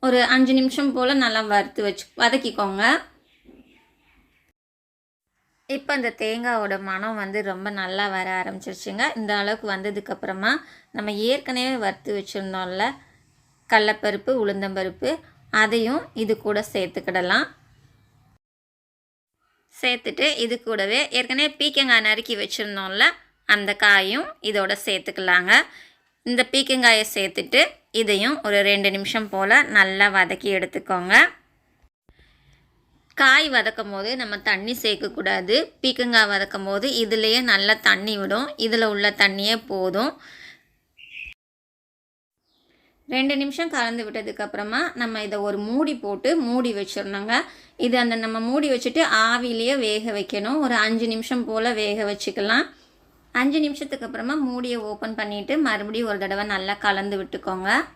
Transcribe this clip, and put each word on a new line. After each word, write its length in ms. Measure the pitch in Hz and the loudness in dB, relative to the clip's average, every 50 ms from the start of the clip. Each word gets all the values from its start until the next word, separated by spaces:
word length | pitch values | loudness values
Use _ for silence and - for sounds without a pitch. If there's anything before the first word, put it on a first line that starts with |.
| - | 2
ஒரு 140 | 262 247 247 247 233 254 | 4 4 4 4 4 4
அஞ்சு 180 | 262 262 254 262 262 | 4 6 6 6 4
நிமிஷம் 360 | 262 262 262 - 285 277 247 | 4 2 0 0 0 0 0
போல 200 | 254 254 254 277 277 262 | 0 0 2 2 2 2
நல்லா 180 | 233 220 220 220 214 | 2 2 0 0 2
வறுத்து 300 | 208 202 190 - - - 208 | 2 2 2 0 -4 -4 -2
வச்சு 180 | 202 196 - - - _ - | -2 -2 -4 -10 -16 _ 2
வதக்கிக்கோங்க. 640 | 240 233 233 269 262 240 - - 208 196 190 196 208 233 285 349 - - _ _ _ _ _ _ _ - - - - _ _ _ _ _ _ _ _ _ _ _ _ _ _ _ _ _ _ _ _ _ _ _ _ _ _ _ _ _ _ _ _ _ _ _ _ _ _ _ _ _ 269 | 2 2 2 2 -2 -2 -4 -2 -2 -2 -2 0 2 2 2 2 -2 -8 _ _ _ _ _ _ _ -20 -20 -20 -20 _ _ _ _ _ _ _ _ _ _ _ _ _ _ _ _ _ _ _ _ _ _ _ _ _ _ _ _ _ _ _ _ _ _ _ _ _ _ _ _ _ -6
இப்போ 140 | 269 277 - 285 | -6 -4 -2 -2
அந்த 140 | 277 247 233 - - 220 | -2 -2 -4 -4 -4 -4
தேங்காயோட 520 | 220 220 233 240 247 240 226 208 202 196 196 196 196 | -4 -4 -2 -2 0 0 0 0 -2 -4 -4 -4 -6
மணம் 320 | 190 190 202 220 226 214 | -6 -4 -4 -6 -6 -6
வந்து 180 | 202 196 196 214 208 196 | -8 -6 -4 -4 -4 -4
ரொம்ப 180 | 190 185 190 208 208 | -6 -6 -6 -8 -6
நல்லா 280 | 196 190 185 185 196 202 202 190 | -6 -6 -4 -4 -2 -2 -2 -2
வர 140 | 190 185 185 185 185 | -4 -2 -2 -2 -4
ஆரம்பிச்சிருச்சுங்க. 640 | 185 190 190 190 - - 190 185 - 202 196 208 240 302 - 226 | -4 -4 -8 -10 -12 -12 -12 -12 -10 -10 -6 -2 -2 -2 -2 -4
இந்த 140 | 220 208 208 202 | -4 -2 -2 -2
அளவுக்கு 260 | 202 202 214 214 - 214 196 | 0 -2 -4 -4 -4 -6 -6
வந்ததுக்கு 380 | 190 190 208 202 208 202 - 214 | -4 -4 -6 -6 -6 -8 -8 -10
அப்புறமா 360 | - - - 190 190 196 220 262 320 - - - - _ _ _ | -8 -6 -8 -6 -2 0 0 0 0 -4 -12 -20 -20 _ _ _
நம்ம 160 | - 208 208 208 202 214 233 | -8 -6 -6 -4 -2 0 0
ஏற்கனவே 480 | 262 285 277 - 254 254 247 262 262 247 220 | 0 0 -2 -4 -4 -2 -2 -2 -2 -2 -2
வறுத்து 260 | 196 196 - _ - 208 | -2 -4 -4 _ -6 -6
வச்சிருந்தோம்ல 680 | 202 196 196 - 208 196 190 190 185 185 180 180 190 208 247 277 - - _ _ _ _ _ _ _ _ _ _ _ _ _ - | -6 -6 -8 -8 -8 -8 -6 -6 -6 -6 -6 -4 -2 -2 -2 -2 -6 -16 _ _ _ _ _ _ _ _ _ _ _ _ _ 2
கடலைப்பருப்பு, 600 | 220 208 214 214 214 - 208 196 208 202 - 262 254 220 | 4 4 4 0 0 0 -2 -2 -2 -2 -2 0 0 2
உளுந்தம்பருப்பு, 720 | 202 202 196 196 196 190 190 190 190 180 - - 254 311 320 - - _ _ _ _ - 214 214 | 0 -2 -2 -4 -4 -4 -4 -4 -4 -6 -4 -2 -2 -2 -2 -6 -16 _ _ _ _ 2 2 2
அதையும் 400 | 214 220 233 226 226 262 311 480 - _ - 220 | 4 2 0 0 0 0 -2 -4 -6 _ -6 0
இது 120 | 208 220 220 - | 0 -2 -2 0
கூட 180 | 208 208 202 220 - - | -2 -2 -2 -2 -2 -4
சேர்த்துக்கிடலாம். 720 | 214 185 175 175 - - - 180 185 180 180 190 233 302 - - _ _ _ _ _ _ _ _ _ _ _ _ _ _ _ _ _ _ _ _ _ _ _ _ _ _ _ _ _ _ _ _ _ _ _ _ _ _ _ _ _ _ _ _ - - | -4 -4 -2 -4 -6 -6 -2 -2 0 0 2 2 2 0 -2 -8 _ _ _ _ _ _ _ _ _ _ _ _ _ _ _ _ _ _ _ _ _ _ _ _ _ _ _ _ _ _ _ _ _ _ _ _ _ _ _ _ _ _ _ _ -4 -2
சேர்த்துட்டு 460 | 247 247 240 - - - - 269 302 294 - 233 | -2 -2 -2 -4 -8 -4 -2 0 -2 0 0 -2
இது 100 | 233 240 233 233 | -2 -4 -6 -6
கூடவே 340 | 226 226 208 196 196 214 262 294 - - 247 | -6 -4 -2 -2 0 0 -2 -2 0 -2 -2
ஏற்கனவே 280 | 247 240 254 262 294 302 294 - | -2 -2 0 0 0 -2 0 -2
பீக்கங்காய் 460 | 285 302 285 277 277 262 240 226 214 214 | -2 0 2 0 2 4 4 4 4 2
நறுக்கி 280 | 214 214 226 - 240 202 208 | 0 0 -2 -6 -4 -4 -4
வச்சிருந்தோம்ல, 640 | 202 - - 220 208 202 196 190 190 190 202 240 330 339 - _ _ _ _ _ - 208 | -6 -4 -6 -6 -6 -6 -8 -8 -6 2 4 4 4 4 0 _ _ _ _ _ 0 2
அந்த 140 | 208 202 196 202 202 - | 2 2 -2 -2 2 4
காயும் 420 | 208 202 196 190 190 208 262 349 - 311 _ - 208 | 6 6 6 4 2 0 -2 -4 -6 -10 _ -6 -4
இதோட 220 | 214 208 196 190 208 202 - | -2 0 0 0 -2 -4 -2
சேர்த்துக்கலாங்க. 680 | - 202 185 156 - 180 - 190 185 180 180 180 185 208 262 330 - - - - - _ _ _ _ _ _ _ 233 | -4 -4 -4 -4 -6 -8 -4 0 2 2 2 4 6 6 6 4 2 -8 -20 -20 -20 _ _ _ _ _ _ _ -4
இந்த 140 | 247 240 254 - | 0 0 0 2
பீக்கங்காயை 540 | - 269 269 269 262 254 247 240 226 214 214 214 - | 2 0 2 2 2 4 6 6 6 6 4 0 -2
சேர்த்துட்டு 460 | 208 196 190 180 - - - - 254 320 - - _ _ _ _ 220 | -2 -2 -2 -2 -4 -6 0 4 4 4 4 0 _ _ _ _ 0
இதையும் 360 | 226 202 208 190 202 240 294 294 - | 2 2 2 2 2 0 0 -2 -2
ஒரு 120 | 214 202 202 202 202 202 | 0 2 4 4 4 4
ரெண்டு 160 | 202 196 196 190 | 4 2 0 0
நிமிஷம் 340 | 196 196 190 - 226 214 202 - | 0 -4 -2 -2 -4 -4 -2 -2
போல 300 | 190 190 196 220 269 285 - 208 | -2 2 6 6 6 6 6 4
நல்லா 300 | 208 196 190 190 190 202 202 196 | 4 4 4 4 4 2 4 6
வதக்கி 340 | 196 185 170 175 185 - 202 196 | 4 2 2 0 -4 -2 0 0
எடுத்துக்கோங்க. 580 | 190 185 185 - 190 185 - 190 180 180 185 196 240 311 359 - - _ _ _ _ _ _ _ _ _ _ _ _ _ _ _ _ _ _ _ _ _ _ _ _ _ _ _ _ _ _ _ _ _ _ _ - | 0 0 -2 -6 -8 -4 -2 -2 -2 0 6 6 8 8 6 2 -8 _ _ _ _ _ _ _ _ _ _ _ _ _ _ _ _ _ _ _ _ _ _ _ _ _ _ _ _ _ _ _ _ _ _ _ 2
காய் 280 | 277 262 262 285 311 311 262 | 6 6 6 6 4 4 2
வதக்கும் 360 | 240 208 190 - - 220 202 202 | 2 2 0 -2 -4 -8 -8 -6
போது 160 | 196 196 214 254 254 | -6 -6 -6 -4 -6
நம்ம 140 | 254 214 208 202 - 214 | -6 -6 -8 -4 0 0
தண்ணி 240 | 208 190 196 220 247 233 - | 0 0 0 -4 -6 -2 0
சேர்க்கக்கூடாது. 760 | 220 208 - - 202 - - 196 190 196 190 185 180 214 277 320 - - _ - | -2 -2 0 -4 -8 -6 -4 -2 0 0 -2 0 2 2 2 2 0 -8 _ -2
பீக்கங்காய் 480 | 262 247 254 247 240 240 226 220 208 | -2 0 0 -2 2 4 4 4 4
வதக்கும் 380 | 202 196 196 196 - 202 196 190 | 2 0 0 -2 -4 -8 -6 -4
போது 180 | 196 202 196 277 269 - 226 | -4 -2 -2 -2 -2 -2 0
இதுலயே 380 | 214 220 220 220 220 220 247 254 247 | 0 0 2 2 2 2 2 2 2
நல்லா 240 | 214 196 196 202 214 214 - 208 | 2 2 4 2 2 2 4 0
தண்ணி 260 | 202 190 196 214 214 202 | 0 0 0 -4 -4 -4
விடும். 260 | 196 190 196 220 262 294 294 - 220 | -2 -2 -2 -2 -2 -4 -6 -4 -2
இதுல 200 | 226 220 233 226 220 208 | 0 2 2 2 2 2
உள்ள 140 | 202 202 208 202 - 208 | 2 0 0 2 4 2
தண்ணியே 340 | 196 190 196 202 208 226 226 220 - | 2 2 0 0 0 0 0 -2 -6
போதும். 420 | 208 190 185 185 175 196 233 294 - - - - - - - - - _ _ _ _ _ _ _ _ _ - - - - - - - _ _ _ _ _ _ _ _ _ _ _ _ _ _ _ _ _ _ _ _ _ _ _ _ _ _ _ _ _ _ _ _ _ _ - 240 | -4 -2 -2 0 0 0 -2 -2 -4 -6 -18 -20 -20 -20 -20 -20 -20 _ _ _ _ _ _ _ _ _ -20 -20 -16 -16 -16 -16 -18 _ _ _ _ _ _ _ _ _ _ _ _ _ _ _ _ _ _ _ _ _ _ _ _ _ _ _ _ _ _ _ _ _ _ -4 -2
ரெண்டு 200 | 254 262 277 285 269 | 0 0 2 0 0
நிமிஷம் 320 | 277 285 277 - 339 330 311 | -2 -2 -2 -4 -4 -4 -2
கலந்து 280 | 277 240 226 226 233 240 | -2 -2 -2 -2 -4 -6
விட்டதுக்கு 380 | - - 226 214 220 - - 208 | -6 -6 -8 -8 -8 -8 -8 -8
அப்புறமா 340 | 208 - - 208 208 220 262 330 359 - 247 | -8 -6 -8 -6 -4 -2 -2 -2 -2 -4 -4
நம்ம 220 | 240 233 226 220 214 | -6 -4 -4 -6 -6
இதை 120 | 202 196 208 202 208 | -4 -4 -2 -2 -2
ஒரு 100 | 202 196 208 208 | -2 -2 -4 -2
மூடி 240 | 233 269 311 294 294 240 - | 0 0 0 0 -2 -4 -4
போட்டு 260 | 202 202 196 - 254 330 330 277 233 | -6 -6 -2 0 0 2 2 2 0
மூடி 220 | 240 254 254 240 226 202 | 0 0 0 0 -2 -4
வச்சிடணுங்க. 560 | 202 190 - 214 196 196 196 196 202 208 233 262 349 - - - - - _ _ - | -6 -6 -6 -8 -6 -6 -6 -6 -4 0 0 0 0 -2 -12 -20 -20 -20 _ _ 0
இது 100 | 247 233 254 240 | 2 2 2 2
அந்த 120 | 233 226 226 226 | 2 0 -2 -4
நம்ம 160 | 220 220 226 226 233 | -4 -4 -2 -2 0
மூடி 180 | 254 294 302 294 262 | 0 0 2 2 0
வச்சுட்டு 280 | 240 240 247 240 311 330 - - 220 220 | 0 -2 -2 0 2 2 4 4 4 4
ஆவியிலேயே 500 | 226 233 247 240 247 233 226 226 240 277 277 247 | 4 2 0 0 -2 -2 -2 0 0 0 0 0
வேக 180 | 214 214 214 214 233 214 208 | 0 0 -2 -2 -4 -4 -4
வைக்கணும். 420 | 190 - - 202 202 214 269 311 294 | -4 -4 -4 -4 -2 0 0 0 2
ஒரு 100 | 262 240 226 214 | 2 2 2 2
அஞ்சு 240 | 220 226 226 226 226 226 | 2 2 0 0 0 -2
நிமிஷம் 300 | 220 175 - 254 247 233 - | -4 -4 -4 -4 -4 -2 -2
போல 220 | 220 220 226 240 240 214 214 | -2 0 0 0 0 0 0
வேக 160 | 208 202 214 220 202 | -2 0 -2 -2 -2
வச்சுக்கலாம். 560 | 208 202 - - 190 - 202 202 226 202 180 - - _ _ _ _ _ _ _ _ _ _ _ _ 247 | -4 -4 -4 -6 -4 -2 0 2 2 0 0 -2 -8 _ _ _ _ _ _ _ _ _ _ _ _ 0
அஞ்சு 180 | 254 277 285 320 302 | 0 2 2 2 0
நிமிஷத்துக்கு 420 | 294 285 277 294 277 - 269 233 | 0 -2 -6 -8 -8 -8 -8 -8
அப்புறமா 280 | 214 269 330 226 247 285 311 285 | -10 -10 -8 -6 -4 -2 -2 -2
மூடியை 320 | 254 247 247 247 247 240 233 214 208 | -2 -2 -4 -4 -4 -4 -4 -4 -6
ஓப்பன் 300 | 208 202 - 220 220 220 | -8 -8 -8 -8 -6 -6
பண்ணிட்டு 360 | 214 208 208 208 196 - 254 311 311 | -6 -6 -6 -8 -4 -2 0 0 2
மறுபடியும் 420 | 262 220 202 208 208 214 220 240 220 208 | 2 0 -2 -4 -4 -4 -4 -2 -2 -2
ஒரு 60 | 196 190 | -4 -2
தடவை 220 | 190 196 196 208 214 208 | -4 -2 -4 -2 -2 -2
நல்லா 200 | 190 185 190 202 202 - | -4 -2 -4 -6 -2 0
கலந்து 300 | 208 196 190 196 202 202 190 | 0 0 2 0 -4 -4 -6
விட்டுக்கோங்க. 480 | 190 - - 208 - - 185 185 185 196 220 269 339 - - | -6 -6 -10 -8 -6 -6 -6 -4 0 0 0 0 0 -2 -10